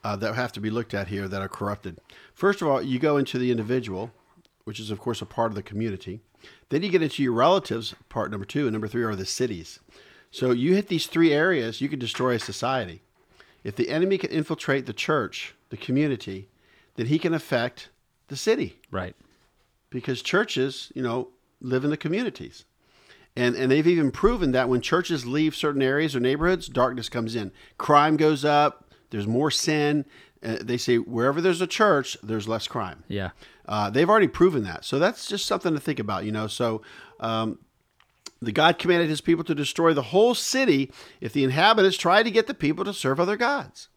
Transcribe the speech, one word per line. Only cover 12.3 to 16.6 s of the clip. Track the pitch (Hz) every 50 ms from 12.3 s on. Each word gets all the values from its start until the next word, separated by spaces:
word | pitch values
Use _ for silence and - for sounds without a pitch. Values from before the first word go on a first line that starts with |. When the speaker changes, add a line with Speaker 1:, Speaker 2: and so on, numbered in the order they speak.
| 123
Speaker 1:
a | 113
society. | - - - - - 123 135 131 110 90 80 - _ _ _ _ _ _ _ _ - _ _ _ _
If | 104 104
the | - 120 -
enemy | 139 160 180 190 196
can | 185 - -
infiltrate | - 160 147 - 160 - - - 139 139 123
the | - 107
church, | - - - 160 143 110 90 - - - - - _ _ _
the | 117
community, | - - - 123 139 151 147 131 120 - - 98 95 98 _ _ _